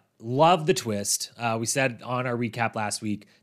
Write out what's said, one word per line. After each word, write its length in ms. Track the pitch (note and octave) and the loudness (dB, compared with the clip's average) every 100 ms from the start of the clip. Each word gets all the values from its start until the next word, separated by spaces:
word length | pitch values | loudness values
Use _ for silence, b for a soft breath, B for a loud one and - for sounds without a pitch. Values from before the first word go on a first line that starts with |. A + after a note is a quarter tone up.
| _ _ | _ _
love 480 | A2+ B2+ D#3+ F3+ D3+ | -4 4 6 6 4
the 80 | - | 0
twist. 560 | A2+ G#2 G#2 - - - | 0 -4 -2 -2 -4 -4
Uh, 180 | A#2 A2+ | -2 -2
we 60 | A2+ | 0
said 360 | C#3 C3 A2+ | 2 0 -2
on 240 | A#2 B2 B2 | -6 -4 -2
our 80 | A#2+ | -2
recap 400 | A#2+ A#2+ A2+ A2+ | -2 -2 -2 -2
last 260 | G#2 - | -4 -4
week 240 | G#2+ G#2 - b | -4 -6 -8 b